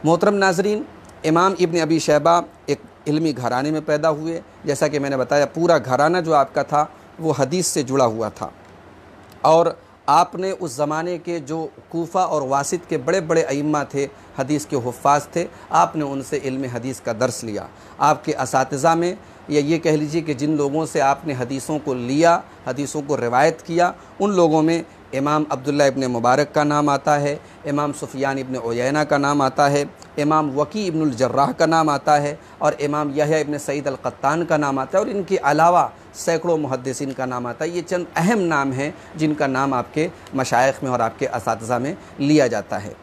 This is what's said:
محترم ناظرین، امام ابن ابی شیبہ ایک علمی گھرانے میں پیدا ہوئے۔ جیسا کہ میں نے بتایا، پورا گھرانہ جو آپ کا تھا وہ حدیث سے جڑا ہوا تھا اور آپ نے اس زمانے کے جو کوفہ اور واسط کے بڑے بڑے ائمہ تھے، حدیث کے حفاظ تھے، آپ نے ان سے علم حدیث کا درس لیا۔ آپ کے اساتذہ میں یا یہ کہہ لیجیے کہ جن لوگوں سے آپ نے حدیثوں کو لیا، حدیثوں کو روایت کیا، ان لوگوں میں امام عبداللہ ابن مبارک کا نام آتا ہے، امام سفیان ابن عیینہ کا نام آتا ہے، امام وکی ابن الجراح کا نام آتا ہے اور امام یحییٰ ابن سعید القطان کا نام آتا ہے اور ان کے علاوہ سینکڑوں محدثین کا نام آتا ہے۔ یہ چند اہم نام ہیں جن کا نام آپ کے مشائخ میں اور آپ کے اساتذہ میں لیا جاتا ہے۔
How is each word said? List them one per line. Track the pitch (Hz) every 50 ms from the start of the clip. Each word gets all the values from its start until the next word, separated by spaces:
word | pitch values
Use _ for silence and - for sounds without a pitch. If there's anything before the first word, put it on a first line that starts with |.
| -
محترم | 151 170 175 196 208 208
ناظرین، | 202 196 190 180 170 190 208 214 214 302 - - - - - - - -
امام | 160 160 170 180 190 196 160
ابن | 180 170 170 175
ابی | 160 151 165 156
شیبہ | - - 151 147 143 165 170 175 170 - - - -
ایک | - 143 - - - - - -
علمی | 151 147 156 165 160 135
گھرانے | 120 127 120 120 127 139 151
میں | 156 156 151
پیدا | 156 151 147 151 160
ہوئے۔ | 156 147 156 165 165 165 - - - - -
جیسا | 127 143 - 165 147
کہ | 135 143
میں | 139 139
نے | 139
بتایا، | 131 127 - 139 147 143
پورا | 135 - 160 170 175 170 147
گھرانہ | 107 127 127 127 143 160 175 185
جو | 160 160 156
آپ | 147 135 - -
کا | 147
تھا | 135 - 147 147 151 - - - - - - -
وہ | 165 160 143 143
حدیث | 139 131 160 185 175
سے | - - 160
جڑا | 143 120 131 139 127
ہوا | 117 110 113 110 104
تھا | - - 104 - - - - - - - - - - - - - - - - - - -
اور | - 143 160 165 170 170 - - - - - _ _
آپ | - 143 160 175 - -
نے | 175 185 190 190 -
اس | 185 151
زمانے | 120 131 147 147 156 156 165 175 180 160
کے | - 175 170 170
جو | 143 131 156 165 160 143 - - - -
کوفہ | - 170 170 156 - 190
اور | 185 170 160 151
واسط | 139 131 135 139 143 - - 170 - -
کے | 165 151
بڑے | 127 147 175 190
بڑے | 170 156 170 160
ائمہ | 160 - 139 143 147 151 151 147 143 -
تھے، | - 139 139 139 - - - - - -
حدیث | 135 127 151 143 143
کے | - 151
حفاظ | 131 113 123 117 - - 143 143 147 139 -
تھے، | - 170 175 - - - - -
آپ | 165 160 175 170 -
نے | 160 147
ان | 139 139 135
سے | 131 - 156 139 123
علم | 135 131 131 139 127 123
حدیث | 120 117 135 127 -
کا | - 123 113 107
درس | 123 127 123 - -
لیا۔ | 113 104 98 95 - - - - - - -
آپ | 139 147 151 147 -
کے | 165 143
اساتذہ | - 131 123 - 131 131 - 147 135 135 165
میں | 165 165 170 175 196 214 - - - - - -
یا | 143 147
یہ | 143 147 170 160
کہہ | 165 165
لیجیے | 156 151 151 147 151 170
کہ | 156 156 147
جن | 120 147 147
لوگوں | 160 143 143 139 139 156 160
سے | 147 - 160
آپ | 135 139 139 135 -
نے | 156 139 123
حدیثوں | 127 120 135 135 - - 156 147 143
کو | 143 131
لیا، | 127 120 120 135 147 165 170 170 185 - - - - -
حدیثوں | 131 131 135 143 127 - 151 139
کو | 143 147
روایت | 123 120 117 120 127 147 165 160 -
کیا، | - - 165 170 175 175 - - - - - -
ان | 196 208
لوگوں | 202 180 170 160 156 160
میں | 156 160 165 175 - - - - - -
امام | - 131 139 147 151 151 151 151
عبداللہ | 147 135 131 147 143 147
ابن | 143 139 131 139
مبارک | 135 127 123 117 113 123 127 139 147 143 -
کا | 151 147
نام | 147 147 147 147 147
آتا | 139 139 - 151 147 147
ہے، | 143 143 147 156 - - - - -
امام | 147 143 147 147 147 143 -
سفیان | 151 127 - 131 135 135 135 135
ابن | 127 131 131 123 117 117
عیینہ | 117 120 120 131 143 151
کا | 151 151 151 139
نام | 143 143 147 143
آتا | 135 131 131 - 147 143
ہے، | 143 143 143 - - - - - -
امام | - 147 151 156 156 151 147 131 143
وکی | 147 147 - 214 208 185
ابن | 160 160
الجراح | 156 151 123 110 127 123 - 135 139 -
کا | 127 - 165
نام | 156 165 165 160 151
آتا | 143 139 - 156 151 147
ہے | 143 147 151 - - - - -
اور | 143 151 151 -
امام | 143 147 147 151 151 147 135
یحییٰ | 147 147 147 160 156
ابن | 147 143 147 143
سعید | - - 139 147 135
القطان | 143 135 - - 127 - - - 139 151 170 170
کا | 151 165
نام | 151 151 139 135 135
آتا | 131 127 - 190
ہے |
اور | 220 -
ان | 196 202
کے | 180 160 190 170
علاوہ | - 139 147 151 160 170 180 170 143 113 - - - - -
سینکڑوں | - - - 170 156 160 175 165 160
محدثین | 151 131 131 127 127 139 127 - 143 135
کا | 131 131 131
نام | 127 127 123 123
آتا | 120 117 - 156
ہے۔ | 170
یہ | 175 175 165
چند | - 185 180 175 165 -
اہم | - 170 190 240 214
نام | 185 170 156 143 139 139
ہیں | 127 131 139 151 185 - - - -
جن | 165 156 156 151
کا | 151 151
نام | 135 131 131 135 139
آپ | 135 123 117 - -
کے | 151 156 175 - - - - -
مشائخ | 135 127 - 123 117 127 135 135 -
میں | - 131
اور | 127 120
آپ | 117 113 - -
کے | 139 123
اساتذہ | - 120 101 117 113 107 113 110 127
میں | 117 127 143 196 196 - - - -
لیا | 139 143 151 151 135
جاتا | 123 113 107 98 - 110 95 98
ہے۔ | 104 - -